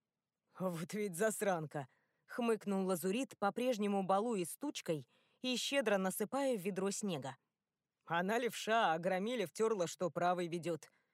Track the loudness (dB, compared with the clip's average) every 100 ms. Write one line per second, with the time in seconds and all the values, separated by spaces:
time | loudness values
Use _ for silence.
0 | _ _ _ _ _ -6 -4 -4 -6 -4
1 | -4 0 0 2 0 0 -2 -6 -8 _
2 | _ _ -14 -2 0 0 0 0 2 0
3 | 0 0 -2 -2 -2 0 0 2 2 2
4 | 4 2 2 0 -4 -4 -6 -6 -2 -4
5 | -4 _ _ _ -4 -2 0 0 4 4
6 | 2 -2 -4 -2 0 0 -2 -2 -2 -2
7 | -4 -4 -6 -10 _ _ _ _ _ _
8 | -2 0 2 2 0 -4 0 4 4 2
9 | 2 0 0 -2 -4 0 0 2 0 0
10 | -2 2 2 2 0 -4 -4 -4 -8 _
11 | _